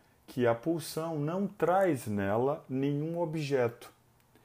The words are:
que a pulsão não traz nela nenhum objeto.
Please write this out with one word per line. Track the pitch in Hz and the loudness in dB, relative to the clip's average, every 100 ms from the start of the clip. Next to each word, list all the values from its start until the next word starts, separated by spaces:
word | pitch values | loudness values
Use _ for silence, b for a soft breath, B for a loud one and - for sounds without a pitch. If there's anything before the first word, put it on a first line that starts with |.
| b b - | b b -8
que | 127 120 | 2 2
a | |
pulsão | 117 160 170 151 156 165 156 | 2 0 -4 -4 -6 -4 -2
não | 147 185 202 | -2 -2 -4
traz | - 160 185 190 135 110 | 0 2 4 4 2 -2
nela | 101 98 110 135 156 - | -2 0 2 0 -2 -4
nenhum | 131 139 143 156 170 | -2 0 0 -2 -2
objeto. | 165 160 143 135 117 - - - _ _ _ b | -4 -4 0 2 2 -2 -18 -20 _ _ _ b